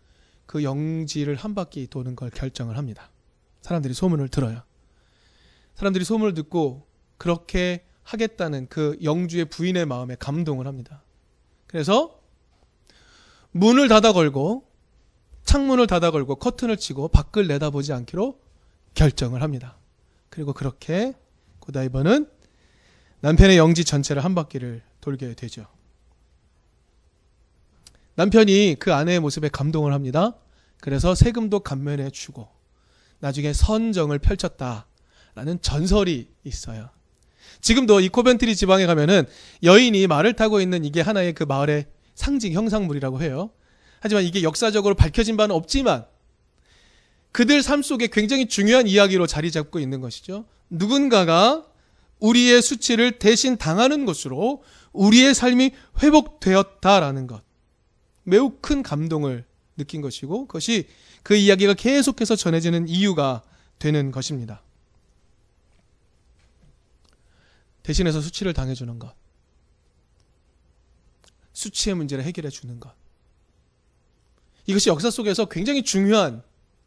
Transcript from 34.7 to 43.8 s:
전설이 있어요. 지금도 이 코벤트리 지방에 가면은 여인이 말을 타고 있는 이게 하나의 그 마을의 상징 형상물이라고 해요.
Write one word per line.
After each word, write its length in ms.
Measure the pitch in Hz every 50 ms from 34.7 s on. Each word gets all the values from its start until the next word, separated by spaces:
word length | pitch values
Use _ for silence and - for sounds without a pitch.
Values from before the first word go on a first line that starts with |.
| 117 107 - _ _ _ _ _ _ _ _ _ - 107 120 156 175 170
전설이 680 | - - 139 147 170 185 196 214 196 180 151 120 117 - _ _ -
있어요. 460 | 139 - - - 110 110 110 110 127 _ _ _ _ _ _ _ _ _ _ _ - - _
지금도 400 | - - 226 269 262 214 208 196
이 80 | 185 185
코벤트리 460 | - 240 226 254 247 220 240 233 208
지방에 320 | 175 202 185 190 190 190
가면은 380 | 170 170 151 143 160 202 185 135 - - - - - - _
여인이 440 | - 170 190 226 254 240 214 190 196
말을 280 | 180 151 143 170 233 220
타고 260 | - 220 220 214 202
있는 240 | 185 185 180 170 151
이게 160 | 143 147 170
하나의 320 | 156 208 214 196 180 175
그 120 | 156 - 160
마을의 420 | 143 135 139 143 147 147 147 143 - - _ _ _ _
상징 380 | - - 277 285 262 220 190
형상물이라고 680 | 156 185 226 220 208 214 196 160 143 143 135 131 131 -
해요. 280 | 170 151 131 143 190 220 - _ _ _ _ _